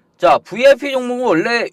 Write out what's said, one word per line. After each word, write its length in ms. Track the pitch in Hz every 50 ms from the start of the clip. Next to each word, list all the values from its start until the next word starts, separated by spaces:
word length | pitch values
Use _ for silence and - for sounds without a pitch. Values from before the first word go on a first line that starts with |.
| _ _ _ -
자, 200 | - 170 147 123
브이아이피 520 | - - 180 220 247 277 277 240 285 285
종목은 340 | 269 262 254 247 247 247 254
원래 440 | 233 175 160 196 226 240 233 202 -